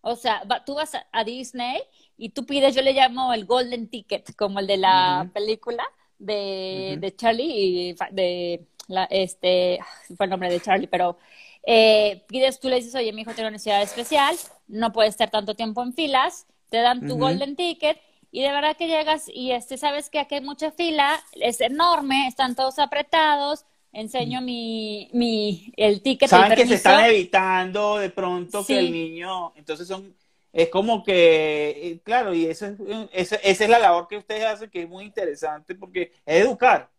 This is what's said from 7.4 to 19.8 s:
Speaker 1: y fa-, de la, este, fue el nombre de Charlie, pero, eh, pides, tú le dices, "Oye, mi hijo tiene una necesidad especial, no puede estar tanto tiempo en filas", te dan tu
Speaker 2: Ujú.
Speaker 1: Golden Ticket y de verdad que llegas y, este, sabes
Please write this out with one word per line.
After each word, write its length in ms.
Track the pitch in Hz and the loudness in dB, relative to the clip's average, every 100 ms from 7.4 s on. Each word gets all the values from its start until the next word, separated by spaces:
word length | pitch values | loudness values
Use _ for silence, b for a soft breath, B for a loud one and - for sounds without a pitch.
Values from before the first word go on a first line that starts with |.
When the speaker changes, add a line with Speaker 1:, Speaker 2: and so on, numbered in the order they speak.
| 311 226 190 180 175 | -2 0 0 0 -4
Speaker 1:
y 20 | |
fa-, 140 | 170 185 | -8 -8
de 540 | 196 180 175 175 175 175 _ - | -2 -2 -2 -6 -8 -12 _ -6
la, 180 | 185 | -4
este, 720 | 185 190 185 - 180 185 180 180 B B B | -2 -2 -4 -2 2 2 2 -2 B B B
fue 100 | 175 | -6
el 40 | 196 | -4
nombre 180 | 185 180 | -2 -2
de 120 | 175 | -2
Charlie, 260 | 214 196 285 | 0 0 0
pero, 300 | 180 180 175 b b b b | -2 -2 -4 b b b b
eh, 600 | - 226 220 214 208 190 _ | 2 6 6 6 2 -4 _
pides, 320 | 254 262 254 | 0 0 0
tú 100 | 262 | -2
le 80 | 247 | -2
dices, 180 | 233 | -4
"Oye, 180 | 254 226 | -6 -6
mi 80 | 214 | -8
hijo 100 | 226 | -12
tiene 140 | 226 220 | -8 -8
una 20 | |
necesidad 280 | 214 214 202 | -6 -2 0
especial, 540 | 202 233 233 302 277 339 - _ _ | 0 -6 -2 2 2 -2 -10 _ _
no 240 | 214 226 | -4 -4
puede 180 | 226 220 | 2 0
estar 200 | - 214 | 2 -2
tanto 260 | 214 202 | -2 -4
tiempo 280 | 214 226 214 | -8 -6 -6
en 100 | 247 | -6
filas", 540 | 247 311 269 320 - _ _ _ | -4 0 2 2 -4 _ _ _
te 80 | 226 | 2
dan 280 | 240 254 | 2 0
tu 100 | - | -4
Speaker 2:
Ujú. 40 | - | -2
Speaker 1:
Golden 320 | 262 180 277 | 0 0 -4
Ticket 440 | 285 349 330 302 311 _ _ _ | -4 -6 -2 -4 -4 _ _ _
y 100 | - | -4
de 80 | 277 | -2
verdad 260 | 285 302 311 | 0 -2 -2
que 100 | 330 | -2
llegas 380 | 311 302 311 - | -2 0 -4 -6
y, 240 | - 254 | -10 -4
este, 260 | 247 - | -4 -6
sabes 320 | 262 | -6